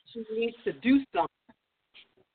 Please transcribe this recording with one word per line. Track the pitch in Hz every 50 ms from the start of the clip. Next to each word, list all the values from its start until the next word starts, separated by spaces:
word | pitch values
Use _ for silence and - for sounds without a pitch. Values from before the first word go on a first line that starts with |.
| _ -
she | - 233 220 214 220
needs | 220 233 233 233 - -
to | 208 165
do | 139 - 240 269 277 269 - -
something | 175 165 - - _ _ - - _ _ _ _ _ _ _ _ - - _ _ _ _ _ _